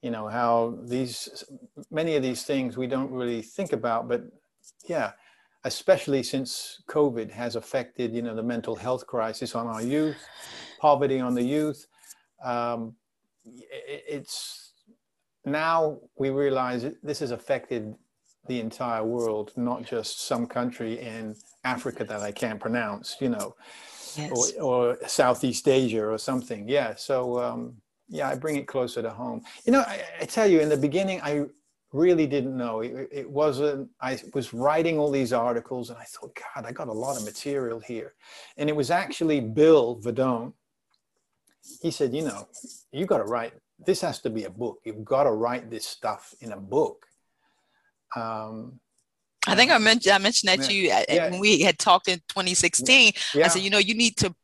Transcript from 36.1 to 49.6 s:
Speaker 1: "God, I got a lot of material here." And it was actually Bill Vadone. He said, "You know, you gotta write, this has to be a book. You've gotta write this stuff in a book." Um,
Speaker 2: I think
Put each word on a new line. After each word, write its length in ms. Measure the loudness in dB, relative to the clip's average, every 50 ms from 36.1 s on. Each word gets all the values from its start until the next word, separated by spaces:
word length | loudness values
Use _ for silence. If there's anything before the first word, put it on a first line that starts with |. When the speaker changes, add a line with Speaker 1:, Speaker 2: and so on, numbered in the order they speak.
| -18 -18 -18 -16 -16 -14 -16 -12 -12
Speaker 1:
"God, 100 | -12 -12
I 60 | -12
got 160 | -10 -10 -8 -8
a 40 | -6
lot 240 | -6 -4 -4 -4
of 80 | -6 -6
material 560 | -10 -10 -10 -6 -4 -2 -2 -2 -4 -6 -8
here." 340 | -8 -8 -10 -10 -10 -12 _ _ _ -20 -20 -20 -20 -20 _
And 120 | -4 -2 -2
it 80 | 0
was 140 | 0 0 2 2
actually 480 | 0 0 -2 -4 -2 0 2 2 2
Bill 580 | 0 -2 4 6 8 10 10 8 8 4 -2 -4 -4
Vadone. 480 | -4 -2 0 2 0 0 -2 -4 -8 -14 _ _ _ _ _ _ _ _ _ _ _ _ _ _ _ _ _ _ _ _ _ _ -20 -20 -6 -6
He 80 | -6
said, 220 | -2 0 -2 0 0
"You 80 | -2 -4
know, 200 | -4 -6 -8 -12 _ _ -18 -18 -18 -20 -20 _ _ -6
you 140 | -6 0
gotta 180 | 2 2 2 2
write, 300 | 0 -2 -4 -4 -6 -10 -16 _ _ _ _ 0
this 160 | 0 0 0 0
has 180 | -4 -4 -4
to 100 | -6 -4
be 140 | -4 -4 -8
a 60 | -8
book. 280 | -8 -6 -8 -8 -8 -8 _
You've 200 | -12 -12 -12 -4
gotta 280 | 0 0 2 2 2 2
write 380 | 0 0 -2 -2 -4 -8 -10
this 160 | -12 -10 -10
stuff 480 | -10 -12 -8 -8 -8 -8 -8 -12 -20 -20 _
in 120 | -16 -14 -14
a 80 | -14
book." 460 | -10 -2 0 0 0 0 -2 -10 _ _ _ _ _ _ _ _ _ _ _ _ _ _ _ _ _ _ _ _ _ _ -10
Um, 640 | -8 -6 -6 -6 -8 -8 -10 -10 -12 -14 -14 -16 -20 _ _ _ _ _ _ _ _ _ _ _ _ 0
Speaker 2:
I 80 | 2 6
think 140 | 6